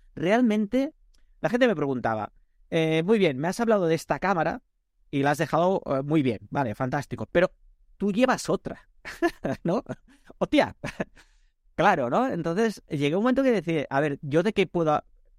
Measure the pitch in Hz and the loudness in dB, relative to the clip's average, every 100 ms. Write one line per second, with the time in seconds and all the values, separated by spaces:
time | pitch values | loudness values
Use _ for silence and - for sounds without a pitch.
0 | - - 160 226 247 208 208 254 277 - | -18 -4 0 2 4 2 0 -2 -2 -6
1 | _ _ - _ 156 240 247 165 143 127 | _ _ -20 _ -2 2 2 2 -2 -2
2 | 113 110 104 _ _ _ - 160 160 160 | -2 -2 -6 _ _ _ -6 -2 0 0
3 | 170 226 175 131 160 190 226 208 170 160 | 2 4 2 0 -4 -2 2 2 2 0
4 | - 147 185 185 156 254 _ _ _ _ | -2 -2 0 0 0 -4 _ _ _ _
5 | _ 143 139 147 151 151 175 196 - 135 | _ 0 0 0 0 2 2 0 -2 -4
6 | 143 156 131 101 104 127 127 104 131 147 | 0 0 2 -2 -4 -4 -4 -4 -4 -4
7 | - - 110 175 156 _ - _ _ - | -6 -10 -2 2 2 _ -20 _ _ -6
8 | 196 196 254 202 - 190 - - - _ | -2 0 0 0 -2 -4 -4 -14 -20 _
9 | - - 339 - 151 131 - 196 - - | -18 -4 -4 -2 -6 -4 -4 -4 -4 -14
10 | _ _ - - 175 294 - - - - | _ _ -14 -6 0 2 2 -2 -10 -8
11 | - - - _ _ _ _ - 170 175 | -10 -12 -20 _ _ _ _ 0 2 2
12 | 120 165 262 180 165 170 226 - - 147 | 2 0 0 -2 -4 0 -2 -4 -8 -2
13 | 143 175 240 262 269 220 160 160 131 139 | 0 0 2 2 2 2 0 -2 -2 0
14 | 151 143 147 151 190 214 185 180 160 151 | 0 -2 -2 0 2 0 0 0 0 0
15 | - _ _ | -2 _ _